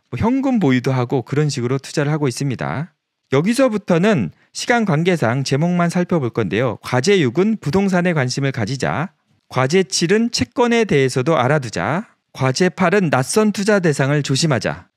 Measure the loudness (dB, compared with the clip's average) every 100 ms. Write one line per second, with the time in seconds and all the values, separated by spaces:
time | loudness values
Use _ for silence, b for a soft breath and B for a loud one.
0 | b -4 -2 0 0 2 2 2 0 -2
1 | 0 -2 -2 -2 -2 -2 -4 -4 -6 -4
2 | -2 -2 -2 -2 -4 -4 -6 -6 -8 _
3 | _ _ _ 0 2 2 0 0 0 2
4 | 2 2 -2 -6 b -6 0 0 2 0
5 | 2 0 0 0 0 0 0 0 0 0
6 | 0 0 -2 -2 -2 0 -2 -4 -4 -2
7 | 2 2 2 2 0 0 -2 0 0 0
8 | 0 0 -2 -2 -4 -2 -4 -4 -4 -2
9 | -6 _ _ _ _ -2 2 2 0 0
10 | 0 2 0 -2 -4 0 2 2 2 2
11 | 2 0 0 2 2 0 -2 -4 -4 -4
12 | -6 _ _ -4 -2 2 0 2 0 2
13 | 2 2 2 2 2 0 0 2 2 0
14 | 0 0 0 0 0 0 -2 -6 -10